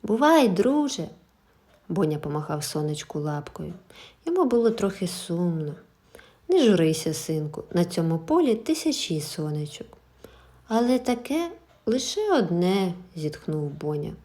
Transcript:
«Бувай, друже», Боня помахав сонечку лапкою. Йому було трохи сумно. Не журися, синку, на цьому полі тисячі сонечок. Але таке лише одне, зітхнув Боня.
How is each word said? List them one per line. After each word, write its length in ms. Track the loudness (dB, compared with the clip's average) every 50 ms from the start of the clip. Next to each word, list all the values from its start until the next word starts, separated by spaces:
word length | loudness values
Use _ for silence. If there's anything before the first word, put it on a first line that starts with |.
| 0
«Бувай, 460 | 0 0 4 6 6 8 8 6 6
друже», 600 | 4 4 2 2 4 2 0 0 -2 -6 -8 -10 -10 -20 _ _ _ _ _ _ _ _ _ _ _ _ _ _
Боня 300 | -2 0 0 0 0 -2
помахав 460 | -4 -4 -6 -6 -4 -4 -6 -6 -6
сонечку 560 | -4 -4 -4 -4 -4 -4 -6 -8 -10 -8 -8
лапкою. 520 | -6 -4 -6 -6 -8 -10 -12 -12 -12 -12 -12 -14 -18 _ -20 -20 -20 -20 _ _ _
Йому 180 | -2 0 2 2
було 260 | 4 4 4 4 2
трохи 360 | 2 2 0 -2 -2 -2 -4
сумно. 680 | -6 -4 -8 -8 -6 -4 -2 0 0 0 -2 -4 -6 -8 -12 -18 _ _ _ _ _ _ -20 -20 -20 _ _ _ 2
Не 160 | 4 6 6
журися, 500 | 6 6 6 4 4 2 0 -2 -4 -4
синку, 500 | -6 -4 -4 -4 -4 -4 -6 -8 -10 -14 -2 0
на 120 | 0 0
цьому 340 | 2 0 -2 0 0 0 -2
полі 360 | 0 2 2 4 4 4 2
тисячі 680 | 0 0 -2 -4 -2 0 -2 -2 -2 -2 -4 -4 -4
сонечок. 680 | -4 -8 -8 -6 -6 -4 -4 -4 -6 -8 -10 -14 -16 -16 -18 -20 _ _ _ _ _ -20 -20 -20 -20 _ _ _ _ _
Але 300 | 0 2 4 4 2 2
таке 520 | 2 0 -2 -2 -2 -4 -2 -2 -2 -4 -8 -14 _ _ _ _ _
лише 460 | -2 0 0 -2 -4 -4 -2 0 2 2
одне, 640 | 2 2 2 0 0 2 2 2 2 0 0 -4 -6 -12 -16 -10
зітхнув 540 | -6 -6 -6 -6 -6 -8 -6 -4 -4 -4 -6
Боня. 420 | -8 -6 -6 -4 -4 -4 -4 -6 -10 -12 -18